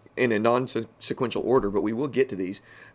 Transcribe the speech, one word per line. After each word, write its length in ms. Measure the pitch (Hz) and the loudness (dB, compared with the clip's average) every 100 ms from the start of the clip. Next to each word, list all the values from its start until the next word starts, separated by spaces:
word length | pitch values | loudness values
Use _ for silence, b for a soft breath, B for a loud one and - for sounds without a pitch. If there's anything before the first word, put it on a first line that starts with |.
| - - | -12 -2
in 160 | 123 | 0
a 60 | 107 | 2
non-sequential 1040 | 113 123 131 - 110 _ - - 120 101 | 4 2 0 -6 -8 _ -8 -4 -2 -2
order, 260 | - 127 104 | 2 2 4
but 140 | 98 | 0
we 100 | 104 | 0
will 160 | 113 143 | -2 -2
get 220 | 117 131 | 0 0
to 60 | 95 | -2
these. 260 | 92 92 B B B | -6 -8 B B B